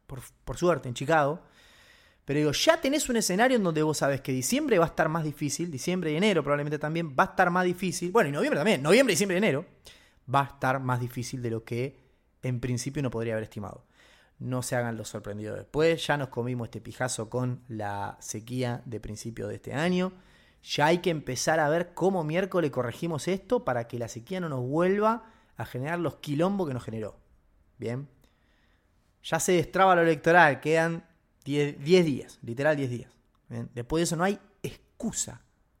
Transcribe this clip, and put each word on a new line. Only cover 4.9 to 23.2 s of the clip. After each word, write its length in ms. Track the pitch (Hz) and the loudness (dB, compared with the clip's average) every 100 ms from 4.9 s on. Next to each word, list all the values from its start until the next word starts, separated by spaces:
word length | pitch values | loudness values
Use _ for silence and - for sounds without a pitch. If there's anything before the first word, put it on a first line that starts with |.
| - 160 | 2 0
más 140 | 165 | 0
difícil. 480 | 156 - 147 - 175 | -4 -4 -6 -4 -6
Diciembre 400 | 139 - 185 165 | -6 -4 -2 -2
y 40 | 151 | 0
enero 280 | 214 180 | 2 2
probablemente 360 | 139 143 147 147 | 2 0 -2 -4
también 360 | 151 160 170 131 | -2 -4 0 2
va 60 | |
a 40 | 185 | 2
estar 220 | - 180 | 4 2
más 160 | 180 180 | 2 0
difícil. 460 | 180 190 - 175 | 0 -4 -4 0
Bueno, 180 | 220 165 | 2 2
y 20 | |
noviembre 280 | 143 262 208 | 2 0 2
también. 240 | 170 160 | 2 2
Noviembre, 300 | 143 208 269 | 6 6 6
diciembre 220 | 175 202 175 | 2 2 2
y 40 | |
enero 260 | 208 139 170 _ - - _ _ - | 2 0 -4 _ -20 -20 _ _ -2
va 80 | 131 | 0
a 40 | 135 | 0
estar 340 | - 131 135 | -2 0 0
más 200 | 131 123 | 0 -2
difícil 420 | 120 123 117 131 | -2 -6 -8 -6
de 80 | 120 | -4
lo 120 | 113 | -6
que 360 | 113 120 131 - _ _ _ _ | -4 -6 -6 -8 _ _ _ _
en 160 | 127 123 | -6 -4
principio 400 | 123 123 135 139 | -2 -4 -4 -4
uno 100 | 135 | -4
podría 240 | 113 117 | -4 -4
haber 100 | 110 | -4
estimado. 420 | 107 - 101 - _ _ - _ _ - | -6 -10 -12 -14 _ _ -20 _ _ -12
No 260 | 123 127 | -6 -4
se 120 | 120 127 | -2 -2
hagan 220 | 120 113 | -2 -4
los 100 | 107 | -8
sorprendidos 500 | 113 104 104 107 101 | -10 -10 -10 -8 -10
después. 480 | 98 139 160 165 - | -6 0 2 2 0
Ya 120 | 143 | -2
nos 100 | 135 | -2
comimos 400 | - 120 123 113 | -4 -4 -4 -6
este 140 | 110 | -10
pijazo 480 | 110 - 127 - 107 | -12 -6 -4 -4 -6
con 340 | 123 127 123 - | -4 -2 -4 -8
la 480 | 110 104 101 101 - | -8 -6 -6 -8 -10
sequía 600 | - 110 113 127 123 120 | -12 -12 -8 -4 -4 -4
de 160 | - 110 | -8 -10
principio 480 | 110 104 117 117 107 | -10 -10 -10 -8 -8
de 80 | 104 | -8
este 180 | - | -8
año. 380 | 120 170 180 185 185 - _ _ _ | -2 0 2 0 -4 -18 _ _ _
Ya 260 | - - 147 | -6 0 4
hay 100 | 170 | 4
que 120 | 180 | 2
empezar 520 | 160 131 127 - 160 | -2 -4 -4 0 2
a 80 | 147 | 4
ver 240 | 160 262 | 2 0
cómo 320 | - 180 190 156 | -2 0 0 0
miércoles 440 | 165 190 185 156 | -2 0 0 0
corregimos 600 | 127 120 - 170 156 | 0 -4 -4 -4 -4